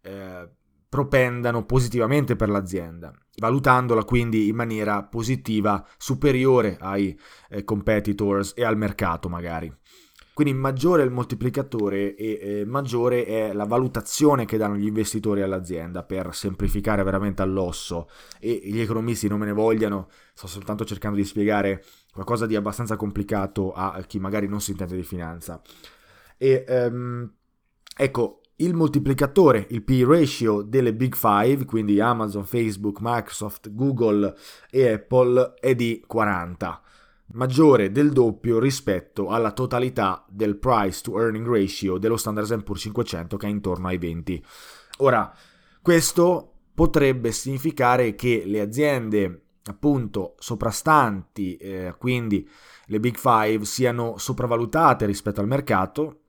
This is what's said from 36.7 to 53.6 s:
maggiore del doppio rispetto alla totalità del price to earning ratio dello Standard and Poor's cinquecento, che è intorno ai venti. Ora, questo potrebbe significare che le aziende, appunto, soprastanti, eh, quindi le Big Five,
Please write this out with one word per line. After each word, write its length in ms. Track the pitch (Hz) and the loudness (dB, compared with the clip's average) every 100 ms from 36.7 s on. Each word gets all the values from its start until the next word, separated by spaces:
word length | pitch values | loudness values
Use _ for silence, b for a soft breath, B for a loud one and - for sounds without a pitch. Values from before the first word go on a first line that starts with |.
| 85 b b b b b | -8 b b b b b
maggiore 600 | 113 131 127 160 127 98 | -6 -2 6 8 8 4
del 180 | 107 147 | 2 2
doppio 480 | 135 117 104 120 113 | 4 4 2 0 2
rispetto 680 | 131 135 - 92 - - 95 | 2 -2 -2 -4 -4 -8 -4
alla 240 | 113 110 | 0 -2
totalità 720 | 104 127 123 127 123 98 92 _ | -2 -4 -2 -2 0 -2 -2 _
del 260 | 98 107 101 | -4 -2 0
price 460 | 131 117 98 92 | 2 2 2 -4
to 180 | - 101 | -6 0
earning 260 | 113 107 117 | 0 0 0
ratio 520 | 117 98 - 98 92 | 2 2 0 -2 0
dello 180 | 110 113 | 0 0
Standard 340 | 113 107 107 | -2 -4 -2
and 120 | 117 | -4
Poor's 180 | 104 101 | -4 -8
cinquecento, 560 | 110 104 117 85 85 101 | -6 -4 -4 -6 -8 -6
che 100 | 104 | -4
è 40 | |
intorno 380 | 104 98 87 90 | -4 -4 -4 -4
ai 100 | 90 | -4
venti. 440 | 85 82 80 85 B B B B B - | -4 -6 -6 -8 B B B B B 0
Ora, 300 | 135 117 101 b b b b b | 4 4 0 b b b b b
questo 720 | - 170 - - 175 180 - - _ | 4 4 4 4 4 2 -4 -20 _
potrebbe 560 | - 165 160 139 127 117 | 2 4 6 4 2 -2
significare 840 | 110 135 135 - - 123 123 120 | -4 -6 -4 -4 2 4 4 2
che 300 | 101 127 113 90 | 0 0 0 0
le 140 | 107 | -2
aziende, 840 | 101 117 147 135 110 104 95 87 _ _ | -2 0 2 2 0 0 0 -4 _ _
appunto, 720 | - 98 147 139 110 104 90 _ | -16 -2 2 2 0 -6 -6 _
soprastanti, 1160 | - 113 113 101 - 156 123 98 90 - 95 85 | -10 -4 -4 -2 4 4 4 -2 -10 -8 -8 -8
eh, 360 | 98 95 90 87 | -10 -10 -10 -6
quindi 500 | 123 127 113 101 151 B B B B | -4 -2 0 -2 -2 B B B B
le 120 | 104 | -2
Big 180 | 120 117 | -2 0
Five, 480 | 135 113 110 110 | 2 4 4 0